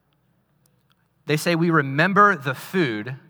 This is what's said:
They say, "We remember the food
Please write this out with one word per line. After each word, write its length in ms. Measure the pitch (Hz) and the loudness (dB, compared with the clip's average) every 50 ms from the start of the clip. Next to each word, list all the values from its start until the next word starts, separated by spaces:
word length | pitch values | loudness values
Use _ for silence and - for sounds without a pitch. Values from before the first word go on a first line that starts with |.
| _ _ _ _ _ _ _ _ _ _ _ _ _ _ _ _ _ _ _ _ _ _ _ _ _ | _ _ _ _ _ _ _ _ _ _ _ _ _ _ _ _ _ _ _ _ _ _ _ _ _
They 100 | - 151 | -2 -2
say, 180 | 151 - 180 170 | -2 0 -2 0
"We 140 | 160 170 175 | 2 2 0
remember 640 | 160 156 135 135 135 147 165 196 196 202 208 202 190 | 0 -2 -2 -4 -2 0 0 2 4 4 4 4 4
the 200 | 143 127 143 123 | 0 -4 -6 -8
food 600 | - - - - 190 160 123 110 104 104 123 135 - - | -8 -10 -4 -2 0 0 0 -2 -4 -6 -10 -12 -14 -16